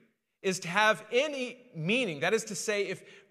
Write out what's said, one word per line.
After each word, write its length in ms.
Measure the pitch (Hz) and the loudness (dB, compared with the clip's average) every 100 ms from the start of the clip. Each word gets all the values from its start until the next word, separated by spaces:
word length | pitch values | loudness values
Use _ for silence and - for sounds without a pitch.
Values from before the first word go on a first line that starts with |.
| _ _ _ _ | _ _ _ _
is 160 | 190 185 | -4 -2
to 80 | 165 | -2
have 360 | 185 214 214 - | 4 4 4 0
any 460 | 240 302 277 247 - - | 0 0 -2 -6 -8 -14
meaning, 460 | 165 156 240 233 147 | -6 0 0 0 0
that 160 | 165 214 | 0 0
is 80 | |
to 100 | 226 | -2
say, 320 | 196 - 208 180 | -6 -2 -2 -2
if 180 | 190 - - - | -6 -12 -20 -14